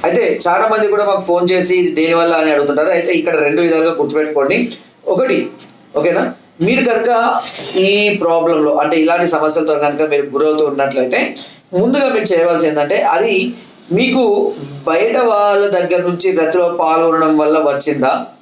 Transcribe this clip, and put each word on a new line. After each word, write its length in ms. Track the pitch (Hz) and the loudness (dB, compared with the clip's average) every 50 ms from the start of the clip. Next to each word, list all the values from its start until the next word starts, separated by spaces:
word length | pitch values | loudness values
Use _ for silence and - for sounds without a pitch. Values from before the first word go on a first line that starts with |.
| - | -2
అయితే 360 | 165 180 247 220 175 151 - - 175 | 0 0 2 0 0 0 0 0 0
చాలా 200 | 180 190 214 220 | 2 2 2 0
మంది 200 | 220 214 214 202 | 0 0 0 0
కూడా 180 | 202 202 208 | 0 0 0
మాకు 160 | 202 196 190 | 0 0 -2
ఫోన్ 260 | 185 - 175 175 180 175 | 0 0 0 2 2 2
చేసి 260 | 185 180 180 180 185 180 | 2 0 0 0 0 2
"ఇది 140 | 180 170 | 0 0
దేనివల్ల?" 440 | 151 156 160 165 165 165 170 170 170 | 0 0 0 2 2 2 2 2 2
అని 160 | 165 156 156 | 2 2 2
అడుగుతుంటారు. 360 | 151 143 143 143 143 143 156 180 | 2 2 2 0 0 0 0 0
అయితే 260 | 180 170 170 180 180 | 0 0 0 0 0
ఇక్కడ 220 | 160 151 180 170 | 0 0 0 0
రెండు 260 | 151 151 147 151 156 | 0 0 0 2 2
విధాలుగా 300 | 170 165 160 160 160 165 | 2 2 2 2 2 0
గుర్తుపెట్టుకోండి. 800 | 160 - - - 147 156 151 156 151 147 139 139 - 240 120 - - - - - - _ - - | 0 0 -2 -2 0 -2 -2 -2 0 -2 0 0 0 0 -2 -4 -6 -12 -18 -20 -20 _ -6 -4
ఒకటి, 420 | 185 175 262 254 - - - - - - - - - - - - - 139 | -2 0 0 0 0 -2 -2 -6 -10 -16 -20 -20 -20 -20 -20 -8 -6 -2
ఓకేనా, 360 | 147 175 160 190 254 120 - - - - _ - | 0 0 0 0 -2 -4 -6 -12 -20 -20 _ -4
మీరు 240 | 160 196 247 254 254 | -2 0 0 0 0
కనుక 560 | 240 226 233 233 240 240 226 233 240 - - - - - - - - - 185 | 0 0 0 0 0 0 2 2 0 0 -2 -4 -6 -8 -8 -8 -4 -2 0
ఈ 420 | 190 196 202 202 208 208 202 - 165 | 2 2 2 2 2 0 0 0 0
ప్రాబ్లంలో 540 | 170 170 170 160 170 165 156 151 147 - - | 0 0 2 2 2 0 2 2 0 0 0
అంటే 200 | 147 151 170 160 | 0 0 0 2
ఇలాంటి 300 | 156 160 170 175 175 170 | 2 2 2 2 0 0
సమస్యలతో 480 | 165 147 151 156 151 165 156 151 151 | 0 0 0 0 0 0 0 0 0
కనుక 260 | 143 147 147 143 139 156 151 | 0 0 -2 0 0 -2 0
మీరు 160 | 147 143 139 | 0 -2 -2
గురవుతూ 400 | 139 123 143 151 156 151 151 156 | -2 -2 0 0 0 2 0 0
ఉన్నట్లయితే 720 | 143 135 135 139 135 127 135 127 123 127 240 254 - - - - - - - _ _ - | -2 0 -2 -2 -2 0 -2 -2 0 0 -2 -2 -4 -6 -10 -14 -16 -18 -20 _ _ -4
ముందుగా 360 | 180 202 247 269 285 277 254 | -2 0 0 0 0 0 0
మీరు 160 | 247 220 - - 190 | 0 -2 0 0 0
చేయవలసింది 360 | 165 165 175 165 - 160 156 | 2 2 2 2 0 0 0
ఏంటంటే 260 | 151 151 147 143 196 | 0 0 -2 0 0
అది 580 | - - - 165 170 208 233 196 185 - - - - - - - - - - | 0 0 0 0 0 0 0 0 0 -2 -4 -6 -10 -16 -20 -20 -20 -8 -4
మీకు 640 | 165 190 254 254 254 262 247 214 202 220 - - - - - - - - - 160 | 0 0 0 2 2 0 2 2 2 0 0 -2 -4 -8 -12 -14 -14 -8 -4 -2
బయట 300 | 165 170 202 233 240 262 | 0 0 0 0 0 0
వాళ్ళ 500 | 247 233 214 208 202 208 202 196 202 202 | 0 2 2 2 2 2 2 2 0 0
దగ్గర 340 | 190 180 170 160 175 180 | 0 0 0 0 0 0
నుంచి 300 | 175 180 175 170 180 190 | 0 -2 -2 0 0 0
రతిలో 380 | 180 160 160 156 170 180 175 170 | 2 0 0 0 2 2 0 0
పాల్గొనడం 680 | 170 170 165 156 160 165 165 165 160 160 160 156 156 151 | 0 0 0 0 2 2 2 2 2 2 2 2 2 2
వల్ల 220 | 151 151 156 160 | 2 2 2 2
వచ్చిందా 680 | 151 147 139 139 139 151 147 135 127 131 - - 123 - - - | 2 0 0 0 -2 -2 -2 0 0 0 0 -2 -6 -10 -16 -20